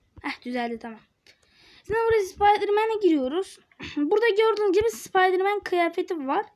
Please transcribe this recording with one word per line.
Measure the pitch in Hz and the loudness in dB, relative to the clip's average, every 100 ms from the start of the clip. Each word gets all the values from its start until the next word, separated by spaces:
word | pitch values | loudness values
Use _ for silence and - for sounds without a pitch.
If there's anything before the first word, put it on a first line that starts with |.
| _ - | _ -14
Eh, | 285 - | -12 -10
düzeldi, | 247 247 233 233 | -8 -6 -6 -8
tamam. | 233 214 _ _ _ _ _ _ _ - - | -12 -16 _ _ _ _ _ _ _ -20 -4
Şimdi | 440 453 | -2 2
buraya | 440 | 2
Spider-Man'e | 381 - 415 415 403 415 440 440 | 0 2 4 4 2 0 0 2
giriyoruz. | 381 302 254 330 392 - _ _ | 2 2 0 -4 -6 -12 _ _
<clears throat> | - 294 | -12 -4
Burada | 294 427 466 | 0 2 2
gördüğünüz | 392 440 415 415 | 2 2 2 0
gibi | 370 453 | 2 0
Spider-Man | 440 - 381 370 370 392 415 | -4 -4 0 2 2 0 -2
kıyafeti | - 359 339 339 349 339 262 | -4 -2 -2 -2 -6 -6 -4
var. | 330 427 | -4 -4